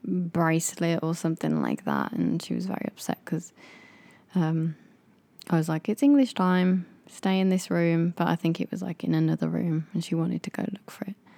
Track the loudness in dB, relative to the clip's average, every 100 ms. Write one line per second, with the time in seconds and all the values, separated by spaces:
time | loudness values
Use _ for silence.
0 | -2 -2 -2 2 2 2 0 -2 0 0
1 | -2 -2 -2 -2 -2 0 0 -2 -2 -2
2 | -2 -2 -2 -2 -4 -6 -4 -6 -8 -10
3 | -8 -8 -4 -8 -8 _ -20 -20 -20 -20
4 | -20 -20 _ 0 0 0 -2 -6 -16 _
5 | _ _ _ _ -2 0 0 -2 -2 2
6 | 6 6 4 2 2 4 4 2 -2 -16
7 | -20 -4 0 2 2 2 0 0 2 4
8 | 2 0 0 2 0 -2 -4 -6 -6 -6
9 | -2 2 2 0 -2 -2 -2 -2 -4 -6
10 | -4 -2 -2 -4 -6 -6 -6 -8 -14 -12
11 | -12 -12 _